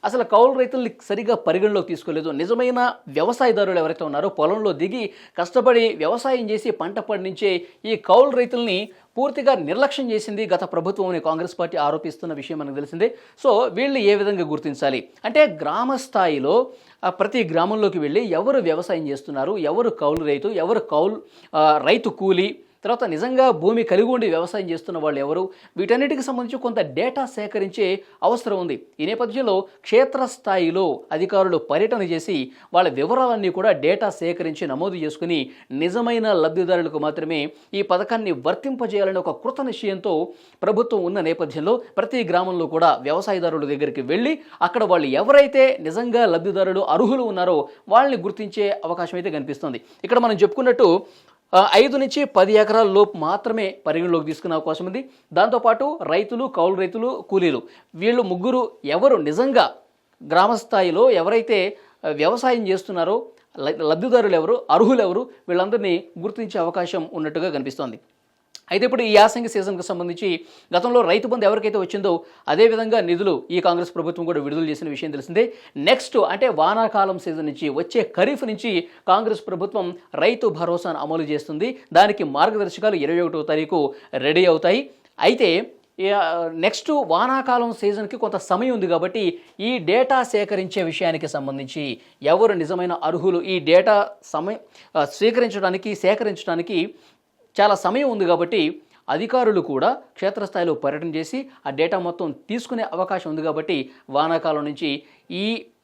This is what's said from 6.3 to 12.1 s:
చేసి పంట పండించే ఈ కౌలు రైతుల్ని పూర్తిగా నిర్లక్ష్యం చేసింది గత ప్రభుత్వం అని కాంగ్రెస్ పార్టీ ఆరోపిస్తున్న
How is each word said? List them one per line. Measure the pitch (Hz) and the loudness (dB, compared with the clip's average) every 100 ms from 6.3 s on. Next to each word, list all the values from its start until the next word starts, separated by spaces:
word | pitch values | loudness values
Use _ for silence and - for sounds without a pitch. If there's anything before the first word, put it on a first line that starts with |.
| 254 220 | -2 -2
చేసి | 214 220 | -4 -4
పంట | - 175 202 | -4 -6 -6
పండించే | - 208 190 185 202 180 175 _ 214 | -6 -6 -6 -2 0 0 -6 _ -6
ఈ | 220 | -6
కౌలు | - 196 277 | 4 6 6
రైతుల్ని | 247 247 247 233 185 214 - _ - | 4 -2 -2 -2 -2 -4 -14 _ -4
పూర్తిగా | 277 - 262 262 | -4 0 2 2
నిర్లక్ష్యం | 151 196 277 277 254 | 0 0 -2 -2 -2
చేసింది | 214 214 208 214 | -4 -4 -6 -2
గత | 180 | -2
ప్రభుత్వం | 185 180 165 196 185 | -2 -4 -4 -4 -4
అని | 160 | -2
కాంగ్రెస్ | 156 160 170 - | -4 -4 -6 -6
పార్టీ | 170 170 | -6 -2
ఆరోపిస్తున్న | 147 156 156 | -2 -2 -6